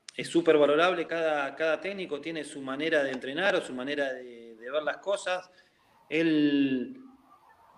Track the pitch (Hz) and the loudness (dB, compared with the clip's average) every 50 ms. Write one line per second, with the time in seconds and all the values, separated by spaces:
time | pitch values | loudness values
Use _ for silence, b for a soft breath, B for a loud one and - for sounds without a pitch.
0 | _ - - - 131 - - 165 165 165 156 147 143 143 147 156 170 185 185 170 | _ -14 -10 -10 -4 0 0 2 6 6 6 6 6 6 6 6 4 4 2 0
1 | 156 - 165 165 160 160 151 147 139 135 135 156 160 160 156 156 - 190 202 196 | -2 -4 -2 0 0 0 0 0 -2 -4 -4 -2 0 0 0 -2 -4 -6 -8 -8
2 | 180 143 147 139 143 160 165 156 139 - - 143 135 131 131 143 156 160 160 147 | -6 -6 -6 -6 -6 -6 -6 -8 -8 -8 -10 -10 -8 -6 -6 -4 0 2 2 2
3 | 139 135 131 123 117 127 139 165 190 196 185 165 139 - 127 127 127 143 147 143 | 2 0 -4 -6 -6 -6 -4 0 0 2 2 0 0 -2 -6 -6 -6 -4 -2 -2
4 | 139 135 127 127 127 123 120 117 117 117 113 110 117 123 139 151 151 147 - - | -2 -4 -4 -8 -10 -14 -16 -18 -18 -18 -18 -14 -8 -4 -2 -2 0 -2 -4 -4
5 | - 190 202 196 - 185 185 180 - - _ _ _ _ _ _ _ _ _ _ | -2 -4 -4 -2 -2 -2 -4 -4 -6 -10 _ _ _ _ _ _ _ _ _ _
6 | _ - 147 160 170 165 156 151 147 147 143 139 139 135 131 127 120 - - - | _ -4 0 2 2 4 4 4 4 4 4 4 4 2 2 0 -2 -6 -10 -16
7 | - - - - _ _ - - _ - - _ _ _ - | -18 -20 -20 -20 _ _ -20 -20 _ -20 -20 _ _ _ -6